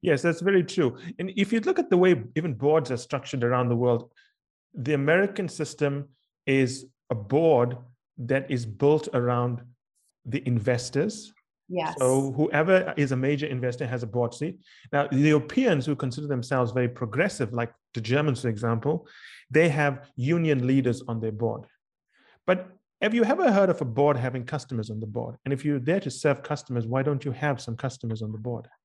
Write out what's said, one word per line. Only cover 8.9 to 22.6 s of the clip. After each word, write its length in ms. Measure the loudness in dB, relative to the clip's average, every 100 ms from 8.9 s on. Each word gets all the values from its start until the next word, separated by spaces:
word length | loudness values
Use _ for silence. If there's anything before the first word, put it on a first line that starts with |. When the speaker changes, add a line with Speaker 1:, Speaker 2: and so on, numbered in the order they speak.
| 4 0
Speaker 1:
around 480 | -2 0 0 -2 -4 -12 _ _ _ _ _ -8
the 160 | -6
investors. 880 | -2 0 0 -2 -2 -2 -2 -4 -16 _ _ _ _
Speaker 2:
Yes. 260 | -6 -4 0
Speaker 1:
So 340 | 2 2 0
whoever 600 | 0 0 2 4 4 2 -2
is 160 | -2
a 40 | 0
major 300 | 0 -2 -2
investor 400 | -4 -4 -4 -6
has 160 | -6
a 40 | -4
board 280 | -2 -2
seat. 240 | -4 -8 -10 _ -20 -4
Now, 140 | 0 0
the 100 | 2
Europeans 680 | 4 4 2 0 2 2 0
who 100 | -4
consider 300 | -4 -6 -4
themselves 460 | -4 -2 0 0
very 160 | 2 0
progressive, 640 | -2 -6 0 -2 0 -4
like 200 | -4 -6 _ _
the 60 | -10
Germans, 420 | 0 0 2 0
for 60 | -2
example, 580 | -2 -2 0 0 -4 -6 -20 -20 -20 _
they 180 | 4 4
have 420 | 4 0 -2 -12 -6
union 500 | 0 2 2 2 2
leaders 360 | 2 2 -2 -4
on 120 | -6
their 120 | -4
board. 320 | -2 -4 -4 -12 _ _ _ _ _ _ _ 0
But 220 | 0